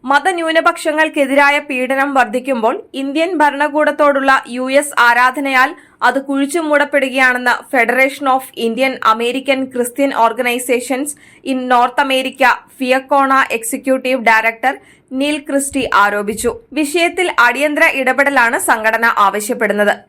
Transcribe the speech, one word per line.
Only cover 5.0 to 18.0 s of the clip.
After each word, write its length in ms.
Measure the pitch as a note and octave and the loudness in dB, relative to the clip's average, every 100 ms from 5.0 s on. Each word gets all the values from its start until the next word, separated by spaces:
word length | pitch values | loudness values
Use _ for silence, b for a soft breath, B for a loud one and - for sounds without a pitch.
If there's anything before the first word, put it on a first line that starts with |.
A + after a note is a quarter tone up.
| A#3+ | 4
ആരാധനയാൽ 640 | A#3+ B3+ B3+ C#4 C4 C4+ F4+ B B A#3 | 4 2 2 0 2 2 -2 B B 0
അത് 120 | C4 C#4 | 0 -2
കുഴിച്ചു 320 | C#4 C#4 F4 D#4 | -2 -2 -2 0
മൂടപ്പെടുകയാണെന്ന് 880 | D4 C#4+ C#4+ C4 C4 B3+ B3 B3 G3 - | 0 2 0 0 2 2 2 -2 -2 -2
Federation 540 | C4+ A#3 B3 C4+ C#4 C#4 | 0 0 2 0 0 -2
of 80 | C4 C4 - A3+ | -2 -4 -6 -4
Indian 260 | A3+ C4 B3+ - | -2 -2 0 -2
American 460 | A3 A#3+ B3+ C4+ C4 C4 | 0 -2 -4 -2 -2 -2
Christian 380 | B3 A#3 C4 C#4 - | -4 -4 -2 -2 2
Organizations 840 | A3+ A3+ B3 B3 B3 A#3+ A#3+ B3+ D4 - b b - | 0 0 -2 -2 -2 -2 -2 -6 -6 -10 b b -6
in 60 | C4 B3+ | -4 0
North 260 | B3 B3 C4+ | 2 2 0
America 460 | C#4 C4 C4 - B3+ - _ - | 0 -2 -4 0 0 0 _ -8
ഫിയക്കോണ 560 | B3+ C4 C4 C#4 C4+ C4+ C4 A3+ | -2 -2 2 0 2 2 0 -4
എക്സിക്യൂട്ടീവ് 680 | A3+ C4+ C4+ C4 C4 C4 A3+ | -6 -6 -2 -2 0 0 2
ഡയറക്ടർ 460 | A3 A3+ A3+ B3+ C#4+ b b _ C4 | 2 0 -2 -4 -4 b b _ -4
നീൽ 180 | C#4+ D4+ D4 | -2 -4 -2
ക്രിസ്റ്റി 340 | C#4 C#4 C#4 B3 G3 | -4 -2 -4 0 2
ആരോപിച്ചു. 500 | G3+ G#3 G3+ G#3 A#3 - _ C#4 | 2 0 -4 -4 -4 -6 _ -4
വിഷയത്തിൽ 500 | D4 E4+ F4 F4 F4+ - A#3+ | -2 0 -2 -2 -2 2 2
അടിയന്തര 380 | B3 D4 D4 D#4+ C#4+ | 2 -2 2 0 0